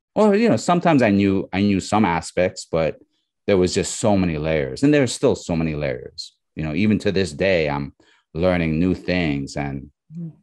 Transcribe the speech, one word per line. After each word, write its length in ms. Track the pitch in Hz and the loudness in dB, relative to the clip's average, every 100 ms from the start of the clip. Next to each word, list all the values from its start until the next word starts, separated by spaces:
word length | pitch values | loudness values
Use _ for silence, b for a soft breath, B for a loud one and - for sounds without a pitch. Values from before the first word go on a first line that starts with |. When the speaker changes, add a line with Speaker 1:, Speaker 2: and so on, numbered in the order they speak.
| _ | _
Speaker 1:
Or, 220 | - 214 202 | 2 2 4
you 120 | 233 | 2
know, 80 | 117 | 2
sometimes 460 | - 175 175 147 | 0 0 2 4
I 80 | 117 | 4
knew, 380 | 98 101 95 - | 4 2 0 -2
I 100 | 95 | 0
knew 180 | 101 95 | 0 0
some 240 | - 104 | 0 0
aspects, 640 | 101 82 - - 90 - - | 2 0 -4 -2 -2 -2 -4
but 280 | 85 78 - _ _ _ _ - | -2 -2 -4 _ _ _ _ 0
there 100 | 98 | 2
was 180 | 90 | 2
just 240 | 98 82 - | 0 -4 -2
so 180 | 113 98 | 0 2
many 200 | 87 76 | 0 -2
layers, 460 | 78 78 67 65 | -2 -2 -2 0
and 100 | 143 | 2
there 100 | 147 | 4
are 160 | 123 - | 2 0
still 160 | 135 | 0
so 220 | 90 - 82 | 0 -2 -2
many 180 | 80 | -2
layers. 600 | 73 73 62 - - - _ _ | -2 -4 -6 -10 -18 -20 _ _
You 100 | - | -10
know, 100 | 78 | -6
even 240 | 76 107 101 | -2 0 0
to 100 | 104 | 0
this 220 | 95 90 | -2 -2
day, 360 | 71 95 90 76 | -2 0 2 0
I'm 260 | 71 69 - b b b | -2 -6 -12 b b b
learning 440 | 78 92 90 80 78 | -2 0 2 0 0
new 160 | 92 | 0
things, 640 | 90 - 90 80 69 69 73 | -2 -2 -2 -2 -2 -6 -8
and 340 | 71 69 69 _ _ 160 | -8 -8 -14 _ _ -14
Speaker 2:
Mm. 160 | 165 - | -14 -16